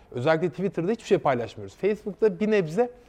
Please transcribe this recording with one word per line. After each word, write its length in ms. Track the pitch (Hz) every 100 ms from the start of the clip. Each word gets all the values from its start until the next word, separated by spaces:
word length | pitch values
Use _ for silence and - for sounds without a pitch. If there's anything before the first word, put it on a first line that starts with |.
| -
Özellikle 400 | 123 127 160 175
Twitter'da 420 | - 190 - 170
hiçbir 140 | 226 -
şey 120 | 185
paylaşmıyoruz. 580 | 151 127 110 - 98 -
Facebook'ta 640 | 190 208 - - 220 170
bir 100 | 208
nebze 400 | 214 160 170 247 -